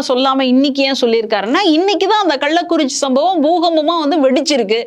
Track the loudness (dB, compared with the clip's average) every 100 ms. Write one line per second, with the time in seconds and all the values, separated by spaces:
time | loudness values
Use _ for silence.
0 | 0 0 0 0 2 2 2 0 -2 0
1 | 0 0 0 -2 0 0 2 2 2 0
2 | 0 0 0 0 0 -2 0 -2 -2 -2
3 | -2 0 0 0 0 0 0 0 0 -2
4 | 0 0 2 0 0 -2 0 -2